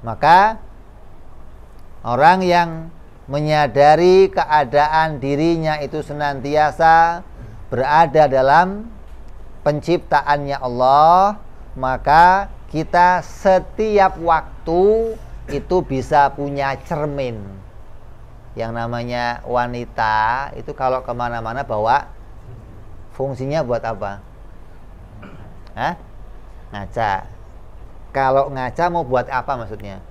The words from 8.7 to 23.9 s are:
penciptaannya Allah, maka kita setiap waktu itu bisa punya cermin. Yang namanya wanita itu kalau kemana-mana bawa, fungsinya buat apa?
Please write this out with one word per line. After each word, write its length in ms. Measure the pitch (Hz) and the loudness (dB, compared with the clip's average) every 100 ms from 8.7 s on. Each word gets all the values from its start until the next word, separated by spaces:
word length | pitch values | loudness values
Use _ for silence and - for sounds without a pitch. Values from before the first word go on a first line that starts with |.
| 202 226 - - - - - - - | -2 -12 -16 -18 -16 -16 -16 -16 -4
penciptaannya 960 | - 147 151 175 - 147 139 147 143 139 | -2 -2 0 -2 2 0 2 -2 -2 -6
Allah, 800 | 127 123 127 143 156 180 196 208 - - - - | -6 0 4 6 8 6 4 0 -12 -16 -14 -6
maka 720 | 131 127 - 156 175 190 202 - - | -4 -2 4 8 8 6 0 -12 -8
kita 560 | 156 160 180 180 180 | -6 0 4 4 2
setiap 960 | - - 196 185 185 - 220 208 190 156 | -2 -2 2 2 2 -4 0 4 2 2
waktu 960 | 165 160 156 - - 170 196 220 226 220 - - - | 0 0 0 -12 -4 2 4 2 0 -8 -14 -16 -8
itu 260 | 143 139 180 - | -8 -2 -2 0
bisa 400 | 135 120 147 139 - | -6 0 2 2 0
punya 400 | 143 139 135 131 | -6 -4 -4 -6
cermin. 560 | - 156 151 143 131 113 98 98 98 - - - - - - - - - | -8 -6 -4 -4 -6 -6 -12 -16 -18 -18 -18 -18 -18 -20 -20 -20 -18 -10
Yang 120 | 113 117 | -8 -6
namanya 640 | 117 120 120 120 120 120 - | -6 -6 -6 -4 -4 -6 -2
wanita 1040 | 123 120 120 120 - 110 107 110 127 139 - | -2 -2 -4 -8 -2 0 2 2 0 -6 -10
itu 160 | 120 143 | -12 -4
kalau 240 | 131 127 | -2 -2
kemana-mana 640 | 123 120 120 117 110 123 131 | -4 -6 -4 -4 -6 -8 -6
bawa, 460 | 110 110 135 - - - - - - - - - - - - | -2 2 0 0 -16 -18 -20 -18 -18 -18 -18 -18 -18 -18 -8
fungsinya 480 | 135 127 131 151 | -6 -6 -4 -4
buat 180 | 131 117 | -2 -4
apa? 380 | 113 | -4